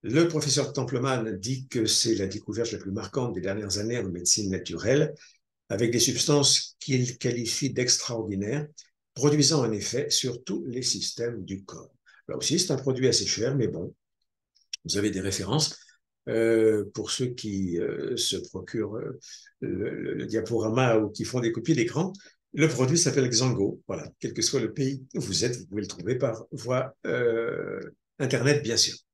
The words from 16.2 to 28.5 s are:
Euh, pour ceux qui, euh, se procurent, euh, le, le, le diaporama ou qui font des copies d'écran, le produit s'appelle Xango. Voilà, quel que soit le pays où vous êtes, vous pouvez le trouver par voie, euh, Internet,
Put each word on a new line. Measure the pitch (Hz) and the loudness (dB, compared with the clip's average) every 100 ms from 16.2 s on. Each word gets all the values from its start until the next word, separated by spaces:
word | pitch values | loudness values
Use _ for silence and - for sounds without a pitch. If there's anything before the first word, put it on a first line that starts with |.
| - | -2
Euh, | 113 113 113 110 107 98 | 2 4 6 6 4 0
pour | - 104 | -6 -4
ceux | - 127 | -2 -2
qui, | 123 110 98 92 85 | -4 -4 -2 -2 0
euh, | - - - 117 | -2 -4 -4 -2
se | - 95 | -2 -2
procurent, | - 95 - 113 104 107 | -6 -12 -6 -4 -4 -6
euh, | - 127 - - - _ | -8 -12 -14 -20 -20 _
le, | - 95 107 | -6 -4 -4
le, | - 87 - | -6 -6 -6
le | - | -4
diaporama | 110 110 117 110 113 127 110 | -4 0 0 0 2 4 4
ou | 104 | 2
qui | - | -4
font | 110 127 | -4 -2
des | 117 | -2
copies | 113 110 156 | -2 0 2
d'écran, | 113 139 190 - - _ _ | 2 0 -2 -4 -20 _ _
le | - 151 | 0 2
produit | 127 127 - | 4 2 4
s'appelle | - 127 123 | 4 4 2
Xango. | 113 127 101 101 - - | 4 2 2 0 -2 -8
Voilà, | 92 - _ | -8 -8 _
quel | - | -8
que | - | -2
soit | 110 135 | 0 0
le | 110 | -2
pays | - 135 139 - 220 | -2 -2 -4 -8 -6
où | |
vous | 123 82 - | -2 0 0
êtes, | - | -2
vous | - | -6
pouvez | 101 | -6
le | 98 | -6
trouver | - 87 127 | -8 -4 0
par | 135 110 - | 0 -2 -8
voie, | 131 113 127 127 - - | -10 -2 -2 -2 -6 -4
euh, | 123 120 113 117 - - - - - _ _ | 0 2 0 -2 -4 -6 -8 -10 -16 _ _
Internet, | 131 127 127 | -2 2 4